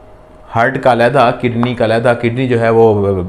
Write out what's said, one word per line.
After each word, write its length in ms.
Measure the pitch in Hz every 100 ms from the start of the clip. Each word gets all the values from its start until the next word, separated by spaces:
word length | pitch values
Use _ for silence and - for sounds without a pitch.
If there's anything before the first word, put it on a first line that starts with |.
| - - - - -
heart 300 | 113 123 135
का 120 | 131
अलहदा, 400 | 117 120 139 120
kidney 440 | 131 123 113 123
का 100 | 117
अलहदा, 300 | 110 113 123
kidney 340 | 120 117 120 131
जो 100 | 117
है 120 | 113
वो, 340 | 113 113 104 101 95